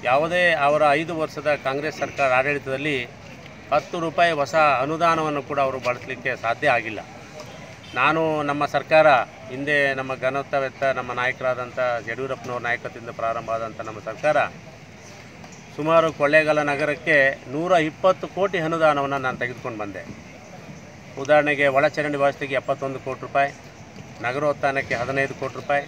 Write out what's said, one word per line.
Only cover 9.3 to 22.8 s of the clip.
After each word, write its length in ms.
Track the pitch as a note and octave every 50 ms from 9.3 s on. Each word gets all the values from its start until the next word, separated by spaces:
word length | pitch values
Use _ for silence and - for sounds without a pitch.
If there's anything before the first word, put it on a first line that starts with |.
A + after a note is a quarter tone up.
| - - - A2 B2 C3 C#3+ C#3+ D3+ D3 C#3+ C#3 C3+
ನಮ್ಮ 220 | C3 C3 C3 C3
ಘನತ್ವವೆತ್ತ 680 | B2+ B2 C3 C3 C#3 C#3 - - C#3 C3+ C3 A#2+ - C#3
ನಮ್ಮ 300 | C3+ C3 B2+ B2 B2 A#2+
ನಾಯಕರಾದಂಥ 680 | B2 B2 B2+ B2+ B2+ C3 B2+ B2+ B2 B2 B2 - - B2+ B2 A#2+ A#2 G#2+ A2
ಯಡಿಯೂರಪ್ಪನವ್ರ 520 | A2+ A#2+ C3 C3+ C3 A#2+ - B2+ B2 B2
ನಾಯಕತ್ವದಿಂದ 480 | A#2 A#2+ A#2+ A#2 - B2+ - B2 A#2 A#2
ಪ್ರಾರಂಭ 420 | A2+ A2 A2+ A2+ A2+ A#2 A#2 A2
ಆದಂಥ 300 | A2+ A2+ A2+ A2+ G#2+ -
ನಮ್ಮ 180 | A2+ A2 G#2+ G#2+
ಸರ್ಕಾರ 380 | G2+ A2 A2 G2+ - D3+ D3+ D3 A#2+ F#2+ F2 - - - - - - - - - - - - - - - - - - - - - - - -
ಸುಮಾರು 380 | - D3 D#3 E3 E3 D#3+ D#3+ D3
ಕೊಳ್ಳೇಗಾಲ 480 | - D3 C#3+ D3 D#3 D#3 D3+ D3+ D3+
ನಗರಕ್ಕೆ 720 | D3 C#3+ C#3+ C#3 D3+ D3+ D3 C3+ - E3 D#3+ D3 C3+ C3+ C3+ - - B2+
ನೂರ 200 | B2+ D3 E3 F3+
ಇಪ್ಪತ್ತು 560 | F#3 F3 D#3 D#3 D3+ - - F#3 F#3 F3+ - D#3
ಕೋಟಿ 300 | - F3 F#3+ G3+ F#3+ F#3
ಅನುದಾನವನ್ನು 600 | D#3+ D#3+ E3 E3 D#3+ D#3 D3 C#3+ C#3 C#3 C#3+ C#3
ನಾನು 200 | C3 B2+ B2 G#2+
ತೆಗೆದುಕೊಂಡು 400 | B2+ B2 B2 - - B2+ A#2 G#2+
ಬಂದೆ. 260 | G#2+ G2+ F#2+ F#2 E2+ - G#2 - - - - - - - - - - - - - - - - - - - - -
ಉದಾಹರಣೆಗೆ 460 | C#3 C#3 D3+ D3+ D3 D3 D3 C3+ C#3+ C#3
ಒಳಚರಂಡಿ 500 | C3 C3+ C#3+ D3+ - - D3 D3 D3 C#3+
ವ್ಯವಸ್ಥೆಗೆ 380 | C#3 C#3+ C#3 - D3 C3+ C3+
ಎಪ್ಪತ್ತೊಂದು 440 | C3 A#2+ - C#3 C3+